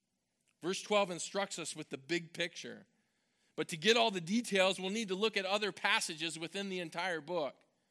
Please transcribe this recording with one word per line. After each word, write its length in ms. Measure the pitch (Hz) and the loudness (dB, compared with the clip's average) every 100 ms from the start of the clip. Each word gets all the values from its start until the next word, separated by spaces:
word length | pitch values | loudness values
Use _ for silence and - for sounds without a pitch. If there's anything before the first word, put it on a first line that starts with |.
| _ _ _ _ _ _ | _ _ _ _ _ _
Verse 180 | 160 190 | -4 -4
twelve 300 | - 208 196 | 2 4 4
instructs 480 | 165 - 196 196 - | -2 -4 -4 -4 -4
us 180 | 156 156 | -8 -8
with 140 | 151 | -8
the 80 | 135 | -10
big 340 | 135 170 165 | -2 -2 -2
picture. 540 | - 123 - 123 110 - _ _ _ _ _ _ - | -6 -6 -6 -12 -14 -18 _ _ _ _ _ _ -6
But 120 | 156 | -4
to 80 | 160 | 2
get 200 | 190 233 | 4 6
all 140 | 226 | 6
the 100 | 190 | 2
details, 600 | 165 226 240 196 185 185 | 0 0 2 4 4 4
we'll 100 | 190 | -2
need 180 | 214 214 | -2 -2
to 60 | |
look 220 | 190 214 202 | 0 0 0
at 80 | |
other 260 | 185 208 208 | 0 0 0
passages 680 | - 202 214 - 156 165 160 | 0 2 4 2 -4 -4 -4
within 320 | 165 196 196 | -6 -6 -4
the 100 | 185 | -4
entire 400 | 170 170 185 165 | -6 -4 -2 -4
book. 340 | 147 175 135 - _ _ _ | -2 -2 -2 -6 _ _ _